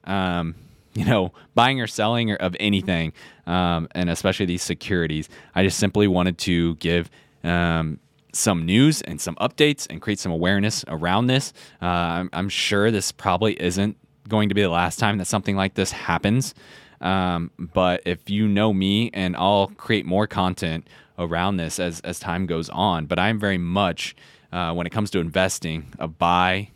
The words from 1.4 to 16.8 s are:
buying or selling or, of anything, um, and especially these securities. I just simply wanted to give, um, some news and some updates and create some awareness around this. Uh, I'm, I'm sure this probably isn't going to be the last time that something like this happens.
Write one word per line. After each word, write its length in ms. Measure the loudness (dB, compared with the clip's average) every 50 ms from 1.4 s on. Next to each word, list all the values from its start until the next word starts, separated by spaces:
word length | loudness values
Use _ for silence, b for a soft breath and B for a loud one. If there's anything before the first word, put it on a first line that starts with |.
| B B _
buying 260 | 4 4 4 2 0
or 80 | -4
selling 440 | -6 -2 0 0 2 2 2 0 0
or, 40 | -2
of 180 | 0 -2 -2 -2 0
anything, 540 | 0 2 2 2 2 0 0 0 0 -2 -6 B B B B B B
um, 400 | -2 0 2 2 2 2 0 -2 -4
and 180 | -4 -2 -2 -2
especially 360 | -2 0 0 0 2 2 0
these 180 | -2 -2 -4 -4
securities. 680 | -4 -6 -6 -4 -2 0 0 0 0 -2 -4 -6 B B B B B B
I 100 | 2 2
just 140 | 2 2
simply 300 | 2 0 2 4 4 4
wanted 300 | 4 4 4 2 2 0 -2
to 360 | -2 0 0 2 2 0 -2
give, 340 | -2 -2 0 0 0 0 -4 b b b b b b -4
um, 560 | -2 0 2 2 2 0 0 -2 -4 -6 -10 _ _ _ _ _ _ -6
some 320 | -2 0 0 0 0 0
news 360 | 2 4 4 4 4 2 0 -6
and 180 | -10 -10 -8
some 140 | -8 -8 -4
updates 520 | -2 -4 -4 2 2 2 2 2 -2 -6 -10
and 120 | -10 -8
create 180 | -4 -4 -4 -2
some 140 | -2 -4 -2
awareness 500 | 0 2 2 2 2 2 0 -2 -4 -8 -8
around 380 | -6 -4 0 2 2 2 2
this. 260 | 2 2 0 0 -4 B B B B B B
Uh, 40 | -2
I'm, 440 | -2 0 0 0 0 -2 -4 -6 -6 -6
I'm 160 | -6 -6 -4
sure 420 | -4 -4 -2 0 2 4 4 4
this 220 | 2 0 -2 -4 -8
probably 400 | -4 0 0 2 2 2 0 0 0
isn't 340 | -2 -2 0 0 0 -2 -2 _ _ _ _ _ _
going 220 | -2 0 2 2 2
to 60 | 2
be 60 | 2
the 80 | 2 4
last 300 | 4 2 2 0 0 0
time 200 | 0 0 0 0
that 60 | -2
something 300 | -2 -2 -2 0 0 0
like 200 | 0 0 0 _
this 180 | -2 -2 -2 -4
happens. 600 | -6 -2 -2 -2 0 2 2 2 2 0 -4 -8 B B B B B